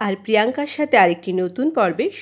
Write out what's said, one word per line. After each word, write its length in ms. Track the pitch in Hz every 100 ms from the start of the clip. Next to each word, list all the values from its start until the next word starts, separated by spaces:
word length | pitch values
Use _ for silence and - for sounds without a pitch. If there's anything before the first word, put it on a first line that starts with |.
আর 140 | 208 196
প্রিয়াঙ্কার 540 | 220 214 226 262 294 -
সাথে 200 | 285 233
আরেকটি 340 | 180 175 -
নতুন 340 | 185 180 180 294
পর্বে 360 | 302 185 165 349 -